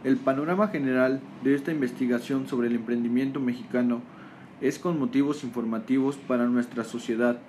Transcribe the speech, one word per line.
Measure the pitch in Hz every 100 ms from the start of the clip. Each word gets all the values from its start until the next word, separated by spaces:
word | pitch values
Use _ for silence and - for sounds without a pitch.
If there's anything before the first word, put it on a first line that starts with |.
El | 131 131
panorama | 156 135 151 185 208
general | 170 135 127 127 135 - -
de | 131 139
esta | 139
investigación | 156 127 123 127 120 - 135 131
sobre | 127 120
el | 120
emprendimiento | 113 120 120 123 135 139
mexicano | 127 120 - 123 123 117 - - - - - -
es | 131 147
con | 180 160
motivos | 127 131 143 143
informativos | 123 117 113 113 110 131 135 139
para | - 123 120
nuestra | 123 120 120
sociedad | 110 117 - 113 120 120